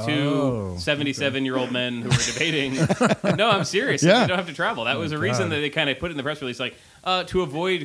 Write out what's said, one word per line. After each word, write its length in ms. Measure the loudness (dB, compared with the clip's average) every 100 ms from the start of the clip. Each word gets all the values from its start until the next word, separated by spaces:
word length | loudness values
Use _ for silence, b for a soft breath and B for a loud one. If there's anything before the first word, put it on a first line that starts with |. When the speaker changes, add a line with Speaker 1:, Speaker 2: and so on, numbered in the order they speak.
| -2
Speaker 1:
two 60 |
Speaker 2:
Oh, 600 | 0 2 2 2 0 -4
okay. 60 | -4
Speaker 1:
seventy-seven-year-old 920 | -2 0 0 0 -2 0 -2 -2 -2
men 300 | -2 -2 -2
who 80 | 0
are 240 | 0 0
debating. 400 | 0 0 0 0
Speaker 3:
<laughs> 600 | 0 0 2 2 2 0 2
Speaker 1:
No, 120 | 2
I'm 140 | 2
serious. 400 | 0 0 0 4
Speaker 3:
Yeah. 200 | 6 6
Speaker 1:
You 40 | 4
don't 100 | 0
have 100 | -2
to 60 |
travel. 300 | -2 -2 -2
That 140 | -2 -2
was 160 | -2
Speaker 2:
Oh, 20 | -2
Speaker 1:
a 40 |
reason 260 | 0 0 0
Speaker 2:
God. 60 | 0
Speaker 1:
that 60 |
they 80 | -2
kinda 260 | 0 0 -2
put 160 | -4
in 60 | -4
the 60 |
press 180 | -4 -4
release, 180 | -6 -6
like, 160 | -6 -8 b b
uh, 200 | -2 -2 0
to 160 | -2
avoid 400 | -2 -2 -2 -2